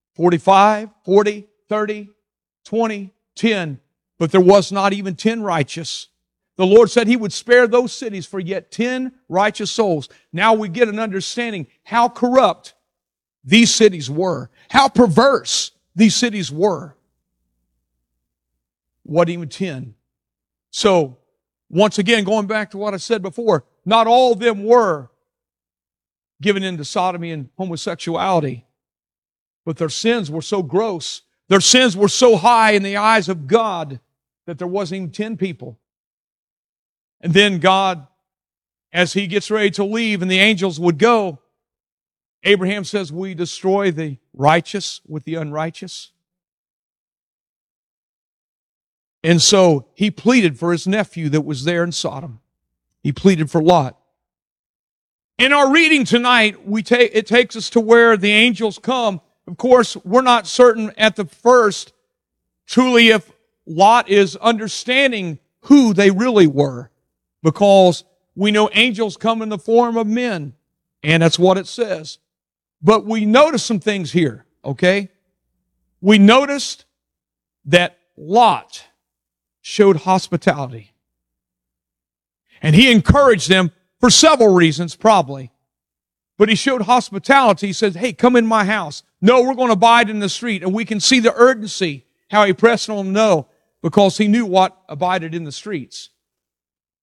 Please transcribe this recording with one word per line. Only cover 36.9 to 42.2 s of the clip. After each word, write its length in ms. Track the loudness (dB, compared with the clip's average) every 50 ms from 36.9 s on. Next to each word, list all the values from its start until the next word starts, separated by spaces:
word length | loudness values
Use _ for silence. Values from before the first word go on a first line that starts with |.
| _ _ _ _ _ _
And 120 | -6 0 2
then 240 | 2 2 2 0 0
God, 480 | 0 0 0 0 0 -2 -4 -8 -12 _ _ _ _ _ _ _ _ _ _ _ _ _ _ _ _ _
as 200 | -4 -4 -4 -2
He 140 | -2 -6 -6
gets 240 | -4 -6 -6 -6 -4
ready 200 | -4 -2 -2 -4
to 120 | -4 -4 -6
leave 380 | -4 -4 -4 -4 -4 -4 -4
and 80 | -4 -2
the 80 | 0 2
angels 420 | 2 2 0 0 -4 -6 -6 -2
would 180 | -2 -2 0 2
go, 420 | 2 2 2 0 -2 -6 -10 -14 _ _ _ _ _ _ _ _ _ _ _ _ _ _ _ _